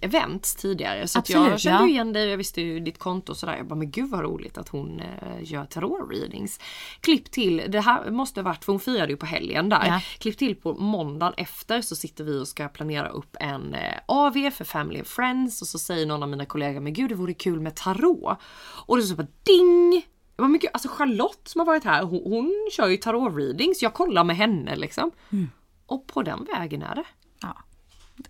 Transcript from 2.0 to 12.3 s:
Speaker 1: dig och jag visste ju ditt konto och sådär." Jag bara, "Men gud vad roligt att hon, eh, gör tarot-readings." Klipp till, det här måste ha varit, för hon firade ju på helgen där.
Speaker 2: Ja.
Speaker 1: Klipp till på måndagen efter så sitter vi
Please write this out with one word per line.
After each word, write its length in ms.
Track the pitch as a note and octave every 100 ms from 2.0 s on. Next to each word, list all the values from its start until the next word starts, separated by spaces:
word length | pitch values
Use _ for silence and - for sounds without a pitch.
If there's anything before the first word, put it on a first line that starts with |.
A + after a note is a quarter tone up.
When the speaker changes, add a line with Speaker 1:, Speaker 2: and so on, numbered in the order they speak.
| A3+
Speaker 1:
dig 120 | G#3 G#3
och 60 |
jag 60 | G3
visste 240 | G3 -
ju 180 | E3+ E3
ditt 200 | E3 E3
konto 320 | F#3 F#3 -
och 60 | -
sådär." 200 | - -
Jag 100 | -
bara, 80 | D3+
"Men 160 | D3+
gud 180 | E3+ C4+
vad 120 | G3+
roligt 360 | - E3 - -
att 120 | -
hon, 300 | - - -
eh, 440 | F3+ - - A#2 D#3+
gör 140 | D3 C#3+
tarot-readings." 920 | E3+ G3 F#4 - G2+ - - G3+ - - - - -
Klipp 300 | - D4+ -
till, 320 | - G3 E3 -
det 120 | G#3
här 300 | A3 A#3 -
måste 280 | A#3 C4 -
ha 60 | F#3
varit, 180 | D#3+ -
för 80 |
hon 60 | G3
firade 320 | B3+ A#3+ D3+
ju 60 | C#3+
på 80 | D#3
helgen 440 | E3 - - F#3+
där. 160 | G#3 -
Speaker 2:
Ja. 140 | F3+ - -
Speaker 1:
Klipp 180 | A3 G3+
till 180 | C4+ F#3+
på 180 | E3
måndagen 600 | - G3+ G#3 D3+ D3 F3 -
efter 440 | E3+ - - A#3
så 140 | A#3 D#3+
sitter 280 | D#3+ -
vi 160 | D3+